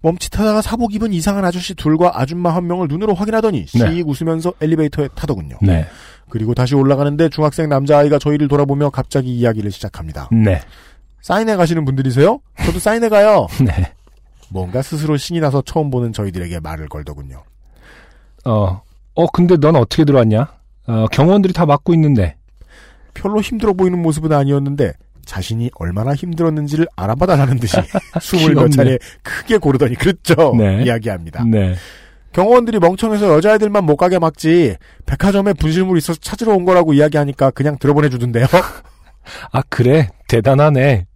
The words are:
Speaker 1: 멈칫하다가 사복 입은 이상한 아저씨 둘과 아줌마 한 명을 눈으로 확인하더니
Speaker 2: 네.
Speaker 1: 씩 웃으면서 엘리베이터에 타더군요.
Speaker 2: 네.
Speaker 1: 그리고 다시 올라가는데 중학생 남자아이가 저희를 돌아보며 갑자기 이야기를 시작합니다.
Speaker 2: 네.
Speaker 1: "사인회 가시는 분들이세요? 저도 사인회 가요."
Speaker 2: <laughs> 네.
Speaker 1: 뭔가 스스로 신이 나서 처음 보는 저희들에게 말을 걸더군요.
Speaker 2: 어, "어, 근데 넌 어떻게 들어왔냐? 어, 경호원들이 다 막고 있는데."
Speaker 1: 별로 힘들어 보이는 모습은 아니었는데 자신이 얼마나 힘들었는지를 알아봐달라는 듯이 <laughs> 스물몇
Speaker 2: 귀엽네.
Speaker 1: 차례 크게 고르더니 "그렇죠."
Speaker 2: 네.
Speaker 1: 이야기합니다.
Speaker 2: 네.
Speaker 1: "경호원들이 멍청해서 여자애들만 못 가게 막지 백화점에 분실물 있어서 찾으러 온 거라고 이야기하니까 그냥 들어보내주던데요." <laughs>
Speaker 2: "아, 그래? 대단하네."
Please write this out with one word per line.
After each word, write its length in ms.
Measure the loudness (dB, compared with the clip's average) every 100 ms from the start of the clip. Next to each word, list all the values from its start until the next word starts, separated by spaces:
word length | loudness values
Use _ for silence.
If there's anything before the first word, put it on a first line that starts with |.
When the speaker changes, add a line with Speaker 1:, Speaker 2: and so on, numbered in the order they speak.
Speaker 1:
멈칫하다가 580 | -2 -2 -6 -2 0 0
사복 320 | -2 -4 -4
입은 200 | -2 -4
이상한 320 | -2 -2 -2 -2
아저씨 280 | -4 -8
둘과 380 | -6 -2 2 2 0
아줌마 320 | -4 -2 -2
한 140 | -2 -4
명을 220 | -4 -4
눈으로 260 | -4 -2 -2
확인하더니 500 | -2 0 0 -2 -2
Speaker 2:
네. 300 | 0 0 0
Speaker 1:
씩 120 | -4
웃으면서 460 | -4 -2 -2 -4 -4
엘리베이터에 460 | -2 0 0 -2 -6 -6
타더군요. 420 | -6 -6 -6 -2
Speaker 2:
네. 240 | 0 0 -2 -12 -20 -20 _
Speaker 1:
그리고 240 | -6 -4
다시 220 | -2 0 2
올라가는데 540 | 2 2 0 0 -2
중학생 400 | 0 -2 -2 -2
남자아이가 500 | -2 2 4 4 2
저희를 280 | 0 -2 0
돌아보며 420 | 0 0 0 -2
갑자기 420 | -4 -4 -4 -2 0
이야기를 360 | 0 0 -6
시작합니다. 560 | -8 -12 -12 -12 -12 -2
Speaker 2:
네. 280 | 2 2 0 -4 -20 -20 -20 _ -20
Speaker 1:
"사인회 340 | -4 -2 0 0
가시는 300 | 0 0 -2
분들이세요? 540 | -2 -2 2 2 2 _ -6 -4
저도 140 | -2
사인회 280 | -2 0 2
가요." 400 | 4 6 4 0 0
Speaker 2:
<laughs> 80 | 0
네. 280 | 0 -4 -6 _ _ _ _ _
Speaker 1:
뭔가 320 | -10 -6 -6
스스로 340 | -6 -6 -2 -2
신이 240 | -2 -2
나서 220 | 0 -2 -2
처음 240 | -4 -2
보는 220 | -2 -4
저희들에게 480 | -4 -6 -6 -8 -10
말을 300 | -10 -12 -12
걸더군요. 540 | -12 -14 -14 -16 -18 -20 _ _ _ -20 -20 -20 _ _ _ -2
Speaker 2:
어, 360 | 0 0 -4 _ _ _ -2
"어, 120 | 0
근데 280 | 2 2 4
넌 180 | 4 4
어떻게 260 | 2 2
들어왔냐? 440 | 4 4 4 2 0 -8 _ _ -6
어, 180 | -2 0
경호원들이 420 | 2 4 4 2
다 120 | 0 2
막고 280 | 2 2
있는데." 420 | 2 4 2 0 -4 _ _ -20 -20 -20 -20 -20
Speaker 1:
별로 260 | -10 -4 -2
힘들어 300 | -4 -2 -2
보이는 280 | 0 0 2
모습은 320 | 0 -2 0
아니었는데 600 | 0 2 0 -2 -2 -2 -4 _ -20 -16
자신이 440 | -10 -6 -4 -6 -6
얼마나 380 | -6 -4 -4
힘들었는지를 720 | -4 -6 -2 -2 -2 -4 -2 -2 -2
알아봐달라는 600 | -6 -2 2 2 2 0
듯이 180 | -2 -2 -2 -6
<laughs> 200 | -6 -10
스물몇 360 | -4 0 2 4 2
Speaker 2:
귀엽네. 40 | 4
Speaker 1:
차례 220 | 2 0 -6 -20
크게 360 | -12 -12 -2 0
고르더니 360 | 2 2 0 0
"그렇죠." 580 | -2 -2 0 2 4 4
Speaker 2:
네. 260 | 2 2
Speaker 1:
이야기합니다. 640 | 0 -2 -4 -8 -10 -4 0
Speaker 2:
네. 300 | 2 0 -4 -10 -20 -20 _ -8
Speaker 1:
"경호원들이 460 | -2 4 4 4 0
멍청해서 540 | 0 0 -4 0 2 2
여자애들만 500 | 4 2 2 0 0
못 100 | 0
가게 240 | 2 2
막지 560 | -2 -2 0 2 2 -2 -12 _ -8
백화점에 480 | -2 0 2 0
분실물 440 | 0 0 0 0 0
있어서 200 | -2 -8
찾으러 320 | -8 -4 0
온 120 | 2 2
거라고 260 | 2 4
이야기하니까 580 | 4 4 2 -2 0 -2
그냥 260 | 0 -4 -2
들어보내주던데요." 680 | 0 2 2 -2 -2 0 2
<laughs> 1080 | 2 0 -10 -20 _ -20 -20 -20 -20 -8
Speaker 2:
"아, 80 | -6 -6
그래? 400 | 0 2 4 2 -4 -2
대단하네." 760 | 0 2 4 4 4 2 2 -2